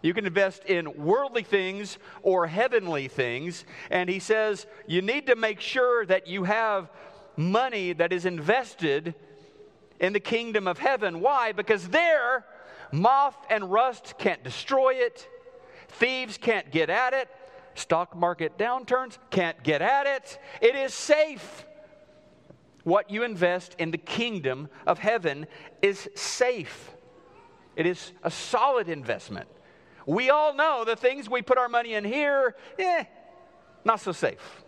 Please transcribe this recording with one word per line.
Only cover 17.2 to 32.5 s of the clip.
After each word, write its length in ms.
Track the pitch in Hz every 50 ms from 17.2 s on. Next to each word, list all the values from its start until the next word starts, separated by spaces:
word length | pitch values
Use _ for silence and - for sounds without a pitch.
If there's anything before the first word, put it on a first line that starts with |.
| 254 - - - - - - - - - -
Stock 420 | - - _ 170 160 180 - -
market 400 | 175 175 175 175 - 165 156 - -
downturns 600 | 208 233 247 262 247 - 254 254 254 247 - - - -
can't 300 | - 190 175 165 156 - 120
get 200 | 151 156 143 165
at 240 | 214 269 277 285
it. 320 | 277 277 262 - - - - - - - -
It 140 | - 226 262
is 200 | 277 269 262 -
safe. 680 | - - - 294 302 302 311 285 208 - - - - - - - - - - - - - _ - - _ - - _ _ _ - _ _ _ _ _ _
What 260 | 165 175 202 190 -
you 140 | 196 214 233
invest 500 | 240 220 175 180 175 175 185 180 - - -
in 120 | 170 165
the 80 | 160 165
kingdom 720 | - - - - 233 240 220 185 143 135 127 131 151 147 - - -
of 120 | - 170 -
heaven 480 | - 208 233 233 175 160 139 143 151 - - - - - - - -
is 260 | 196 196 196 - - -
safe. 800 | - - - - - 254 247 254 220 147 - - - - - - - - - - - - - - - - - - - - _ _
It 100 | - 160
is 260 | 175 180 170 - - - - -
a 80 | 170
solid 580 | - - - - - 233 233 277 269 240 208 165
investment. 600 | 165 147 135 113 110 95 - - 104 90 - - - - - - - _ _ - - - -
We 240 | - 151 208 254 262
all 240 | 285 302 302 302 285
know 300 | 277 302 320 294 247 226
the 120 | 220 226
things 320 | 214 - 247 262 285 262 208
we 140 | 247 247 233
put 160 | - 254 254
our 100 | 247 240
money 260 | 233 240 233 233 220
in 100 | 214 208
here, 500 | 202 233 285 302 285 285 277 269 247